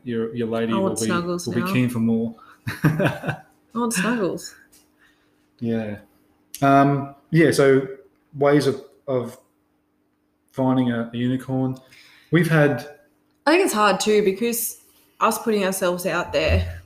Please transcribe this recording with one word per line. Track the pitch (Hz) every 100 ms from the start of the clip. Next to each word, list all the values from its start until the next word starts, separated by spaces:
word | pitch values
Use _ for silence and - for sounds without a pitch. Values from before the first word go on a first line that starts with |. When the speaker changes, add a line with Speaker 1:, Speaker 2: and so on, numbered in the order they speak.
Speaker 1:
your, | 127 113 113 120
your | 113
lady | 113 113
Speaker 2:
I | 190
Speaker 1:
will |
Speaker 2:
want | 190 -
Speaker 1:
be, | 220
Speaker 2:
snuggles | 175 175 175 -
Speaker 1:
will |
be | 117
Speaker 2:
now. | 180
Speaker 1:
keen | 127 123
for | 120
more. | 113 113 113 - -
<laughs> | _ - -
Speaker 2:
I | 151 156 185 - 220 - - _ _ 233
want | 233
snuggles. | 185 202 240 180 180 - - _ _ _ _ _ _ _ _ _ _
Speaker 1:
Yeah. | 117 113 107 101 - _ _ _ _ -
Um, | 139 139 139 139 131 - _
yeah, | 160 147
so | - 139 135 135 - _ _ _
ways | 139 143 147 131
of, | - - _ -
of | 127 117 - _ _ _ _ _ _ _ _ _ _ _
finding | - 131 131 123
a, | 117 117
a | 120
unicorn. | 123 127 131 131 131 131 - - - _ _
We've | 165 160
had | 160 143 131 - - _ _ _ _ 277
Speaker 2:
I |
think | 339 349
it's |
hard | 214 208 190
too, | 214 208
because | 190 190 233 226 - - _ _ _ -
us | 220 226
putting | 233 208
ourselves | 190 190 180 180 175
out | 170 160
there, | 147 156 - - -